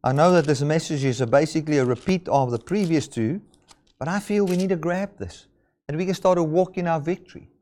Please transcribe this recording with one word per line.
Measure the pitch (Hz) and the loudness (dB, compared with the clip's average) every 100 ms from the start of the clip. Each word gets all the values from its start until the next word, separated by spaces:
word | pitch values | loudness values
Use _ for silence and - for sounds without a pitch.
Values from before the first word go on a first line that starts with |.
I | 123 | 0
know | 135 170 | 4 6
that | 180 147 | 4 4
this | 139 | 0
message | 143 160 - 147 | 2 0 -2 -2
is | 135 117 | -2 -2
a, | 123 | 2
basically | 139 156 160 151 147 | 2 2 -2 0 0
a | |
repeat | 127 120 - 185 - | 2 0 0 -2 0
of | 139 127 | 0 0
the | 117 | -4
previous | - 202 180 160 - | -4 -2 0 0 -2
two, | - 113 190 - _ _ - _ _ | -4 -4 -4 -10 _ _ -20 _ _
but | 147 | -6
I | 196 | -6
feel | 202 208 196 | -2 0 2
we | 180 | 0
need | 190 | 0
to | 180 | -2
grab | 165 180 196 - | -2 -4 -6 -8
this, | 92 - _ _ _ _ - | -12 -12 _ _ _ _ -8
and | 151 | -4
we | 185 | -2
can | |
start | 180 185 180 | 0 2 2
to | |
walk | 160 165 185 185 | 2 0 0 -2
in | 175 | -2
our | 160 | -2
victory. | 151 190 - - - _ | -2 -6 -8 -20 -20 _